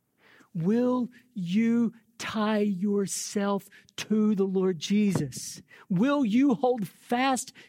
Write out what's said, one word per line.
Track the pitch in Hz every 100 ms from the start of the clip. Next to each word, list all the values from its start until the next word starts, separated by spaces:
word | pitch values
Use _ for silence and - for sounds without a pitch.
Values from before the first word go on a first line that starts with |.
| _ _ _ - _
Will | 175 170 226 247 254 233 - _
you | 208 170 202 226 233 226 - _ -
tie | - 220 214 214
yourself | 208 180 202 202 196 - - 208 202 202 - - _ -
to | - 214 214 202
the |
Lord | 196 190 185 170
Jesus? | - 202 208 170 143 - - - - - -
Will | 175 262 285 240
you | 233 285 226
hold | 254 247 180
fast | - - 240 269 254 - -